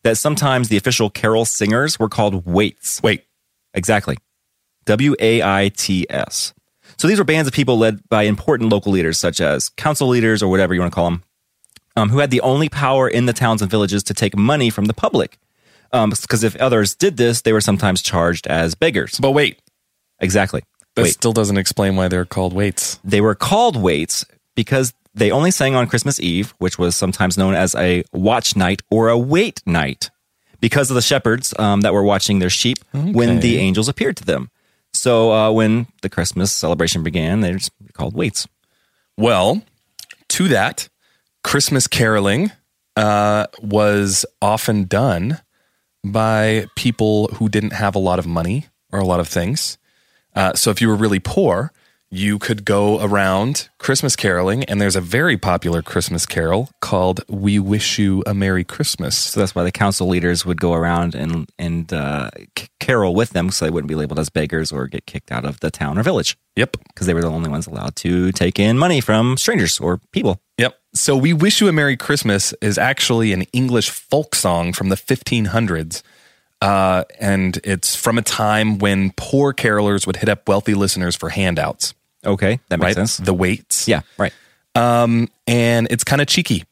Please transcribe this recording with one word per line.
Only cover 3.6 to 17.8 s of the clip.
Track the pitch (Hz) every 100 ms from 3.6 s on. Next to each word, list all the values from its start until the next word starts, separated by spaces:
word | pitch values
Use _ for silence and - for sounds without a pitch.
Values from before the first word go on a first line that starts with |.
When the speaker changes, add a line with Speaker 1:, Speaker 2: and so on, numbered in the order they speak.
| _
Speaker 1:
Exactly. | 98 90 107 - - _ _ _ _ _ _
W | - 107 143 139
A | 110 113
I | 98 98 98 -
T | - 92 -
S. | 69 - - - _ _ _ _ -
So | 165
these | 208
were |
bands | 165 160 143
of |
people | 135 131 117
led | 110 104 _
by | 110
important | 104 104 - 135 113
local | 104 104
leaders, | 95 80 80
such | 87 78
as | 80 71 -
council | - 156 147 131
leaders | 123 113 107
or | 98
whatever | 95 92
you | 90
wanna | 87
call | 85 85
'em, | 85 _ _ _ _ _ _ _ -
um, | 107
who | 131
had | 139
the | 165
only | 131 139 156
power | 143 135 135 127
in | 120 123
the |
towns | 113 123 110
and | 98
villages | 107 101 101
to | -
take | 101 104 101
money | 110 147 120
from | 107
the | 104
public. | 110 214 127 - _ _ _ _ _ _
Um, | 123 107 110 -
'cause | 113
if | 113 -
others | 127 117 101
did | - 202 127
this, | 120 120
they | -
were | 110
sometimes | 110 98